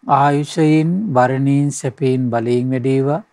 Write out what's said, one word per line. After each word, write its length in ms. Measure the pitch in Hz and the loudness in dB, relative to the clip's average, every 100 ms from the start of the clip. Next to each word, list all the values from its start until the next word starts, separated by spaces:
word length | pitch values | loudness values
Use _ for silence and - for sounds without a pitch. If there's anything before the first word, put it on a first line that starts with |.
ආයුෂයෙන්, 880 | - 139 143 143 147 - 156 156 160 185 214 | 0 2 2 0 -2 0 2 4 2 -2 0
වරණයෙන්, 600 | 127 127 131 135 139 143 | 2 2 2 0 2 0
සැපයෙන්, 580 | 131 135 - 135 127 127 | -2 -8 -2 -2 0 -2
බලයෙන් 400 | 117 117 123 127 | -2 0 -2 0
වැඩේවා. 540 | 131 127 135 135 156 - | -2 0 0 0 -4 -6